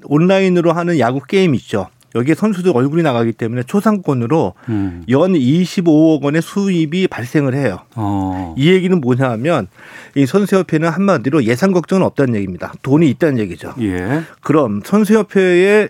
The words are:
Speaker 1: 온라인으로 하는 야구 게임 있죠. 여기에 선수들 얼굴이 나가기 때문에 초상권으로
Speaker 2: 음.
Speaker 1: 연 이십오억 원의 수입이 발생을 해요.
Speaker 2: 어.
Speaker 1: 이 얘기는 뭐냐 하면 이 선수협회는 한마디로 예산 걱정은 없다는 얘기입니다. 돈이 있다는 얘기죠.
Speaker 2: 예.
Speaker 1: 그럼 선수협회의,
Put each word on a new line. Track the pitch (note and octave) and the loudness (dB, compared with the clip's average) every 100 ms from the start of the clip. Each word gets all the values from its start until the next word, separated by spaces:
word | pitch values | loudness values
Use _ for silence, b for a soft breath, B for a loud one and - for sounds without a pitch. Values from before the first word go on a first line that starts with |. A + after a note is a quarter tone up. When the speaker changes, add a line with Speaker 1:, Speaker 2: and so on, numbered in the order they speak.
| - | -2
Speaker 1:
온라인으로 | D3 F3+ F#3+ F#3+ F3 E3+ | 2 4 4 2 2 2
하는 | E3 E3+ E3 | 0 0 0
야구 | A#2 C3+ | 0 -2
게임 | - F#3+ F#3 B2 | -2 0 2 0
있죠. | - G#2+ F#2 _ _ A2+ | -2 -6 -6 _ _ -4
여기에 | B2+ D#3 | 0 0
선수들 | G#3+ F#3 F#3 A#2+ | 0 0 0 2
얼굴이 | C3+ E3 | 0 0
나가기 | D#3+ A#2+ A#2 | 0 0 -2
때문에 | A2+ A2+ B2 | -2 -6 -6
초상권으로 | B2 G3+ A3 G#3 E3+ C3 A#2 D#3+ G#2 - B | -4 -2 0 0 -2 -2 0 0 -2 -4 B
Speaker 2:
음. | G#2+ G2 F2 F2 | -4 -4 -6 -2
Speaker 1:
연 | C3 F#3 F3 | 2 2 2
이십오억 | B2 D#3+ F#3 - F3 D3+ D#3+ D#3 | 2 2 0 -2 2 4 4 4
원의 | C#3+ D#3 | 0 -2
수입이 | D#3+ G3+ G3 F3 D#3 F3 F#3 | -2 -4 -2 0 -2 0 -2
발생을 | - A#2+ D#3+ C#3 C3 | -4 -4 -2 0 0
해요. | C3 F2+ - - | -2 -4 -10 -6
Speaker 2:
어. | G#2 G2+ F#2+ F#2 F2+ E2+ | -4 -2 -4 -4 -6 -2
Speaker 1:
이 | D3 | 2
얘기는 | F#3 F3+ F3+ | 2 2 0
뭐냐 | B2 B2 C3 | 0 0 0
하면 | A2 C3+ D#3+ F#2 B B B B | -2 -2 -2 -4 B B B B
이 | - C3+ | -2 0
선수협회는 | G3 G3+ F#3+ F3+ D#3 D#3 | 0 0 0 0 -2 -2
한마디로 | E3 G3 E3 A#2+ D3+ A2 | 0 0 0 0 0 0
예산 | B2 F#3+ | 0 0
걱정은 | F3+ - F#3+ B2+ | 0 0 0 0
없다는 | - C3+ A2 | 0 0 0
얘기입니다. | F#2+ F2 - - | -4 -8 -12 -10
돈이 | - C#3+ E3 | 0 2 4
있다는 | - E3 C3 | 2 0 0
얘기죠. | G2+ E2+ - - | -4 -8 -12 -6
Speaker 2:
예. | G#2+ F2+ F#2 D3 D#3+ - | -4 -2 -2 -4 -6 -10
Speaker 1:
그럼 | - D3+ B2+ G2+ - | -2 0 0 -2 -2
선수협회의, | G3+ G#3 A3 G#3 G3+ F#3 F3 F#3+ G#3+ G3+ | 0 2 2 0 0 2 2 4 2 0